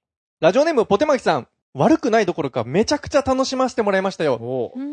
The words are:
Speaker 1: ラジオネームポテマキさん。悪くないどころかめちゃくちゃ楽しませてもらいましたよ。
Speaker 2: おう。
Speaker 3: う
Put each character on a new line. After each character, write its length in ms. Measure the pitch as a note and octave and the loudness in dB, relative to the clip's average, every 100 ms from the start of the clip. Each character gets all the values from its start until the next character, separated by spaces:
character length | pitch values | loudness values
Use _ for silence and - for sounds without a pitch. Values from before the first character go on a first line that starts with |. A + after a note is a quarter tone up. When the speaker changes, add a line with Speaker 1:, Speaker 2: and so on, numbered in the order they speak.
| _ _ _ _ | _ _ _ _
Speaker 1:
ラ 120 | D#3+ | 2
ジ 60 | A3 | 4
オ 60 | |
ネ 80 | D#4+ | 2
ー 20 | |
ム 100 | C#4 | 2
ポ 140 | F#3+ G3+ | 2 2
テ 80 | D4+ | 2
マ 100 | C4+ | 0
キ 60 | |
さ 160 | G3 D3 | 0 -2
ん。 100 | - _ _ | -4 _ _
悪 240 | C3 F#3 D#4 | 0 2 2
く 120 | B3 | 2
な 100 | A3+ | 2
い 60 | F3+ | 0
ど 80 | |
こ 80 | E3+ | -2
ろ 80 | C#3 | -4
か 140 | B2+ | -4
め 200 | A2+ E3 | -2 -2
ち 100 | A#3 | 0
ゃ 40 | D4 | -2
く 100 | - | -2
ち 80 | C#4+ | -2
ゃ 60 | |
楽 220 | C4 C4 | 0 -2
し 100 | C4 | -2
ま 140 | C4 C4 | -2 -2
せ 80 | - | -2
て 60 | |
も 100 | G3+ | -2
ら 60 | F#3+ | 0
い 40 | |
ま 80 | G3 | -2
し 60 | - | -2
た 80 | |
よ。 100 | D#3 A2+ | -2 -2
Speaker 2:
お 320 | A#2 C3 A2 | -4 -6 -6
う。 60 | B3+ | -8
Speaker 3:
う 40 | C#4+ | -12